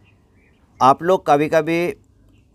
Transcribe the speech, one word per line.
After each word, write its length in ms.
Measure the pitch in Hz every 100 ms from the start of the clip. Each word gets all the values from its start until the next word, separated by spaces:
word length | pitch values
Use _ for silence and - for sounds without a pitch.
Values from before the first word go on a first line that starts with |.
| _ _ _ _ _ _ _ -
आप 200 | 127 139
लोग 240 | 170 190 -
कभी-कभी 680 | 143 151 160 156 170 170 - _ _ _ _ _